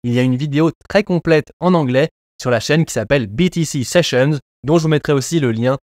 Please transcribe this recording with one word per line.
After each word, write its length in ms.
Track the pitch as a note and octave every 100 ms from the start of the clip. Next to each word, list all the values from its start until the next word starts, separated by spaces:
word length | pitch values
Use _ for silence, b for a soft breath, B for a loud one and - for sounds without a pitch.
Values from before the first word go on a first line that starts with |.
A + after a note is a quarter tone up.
il 100 | A#2+
y 60 | A#2+
a 20 |
une 140 | B2+ B2+
vidéo 340 | D3+ C#3 D#3+ - -
très 140 | G3+
complète 480 | G#3 F3 E3 D#3 - -
en 160 | F3
anglais 340 | F3+ C3+ B2+ D#3 _ _ -
sur 100 | B2+
la 80 | A#2
chaîne 240 | - D3+
qui 80 | D#3
s'appelle 340 | B2 G#2+ C#3 G#2
B 240 | A2 F3+
T 140 | E3
C 180 | D#3+ D3
Sessions, 560 | A#2+ F3 E3 B2 C#3 D3+ - _
dont 160 | B2+ E3+
je 60 |
vous 40 | D#3
mettrai 240 | D3+ -
aussi 280 | C#3+ - E3
le 100 | C3
lien 260 | A2 B2 C3+